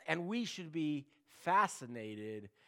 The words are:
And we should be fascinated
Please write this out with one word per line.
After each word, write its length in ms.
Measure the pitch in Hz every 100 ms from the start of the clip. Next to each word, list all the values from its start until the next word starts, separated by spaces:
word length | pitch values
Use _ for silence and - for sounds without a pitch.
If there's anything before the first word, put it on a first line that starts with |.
| -
And 220 | 165 175
we 160 | 233 214
should 260 | - 165
be 320 | 160 151 147 139 _ _ -
fascinated 1080 | 170 190 196 - 123 120 107 107 107 107 101 _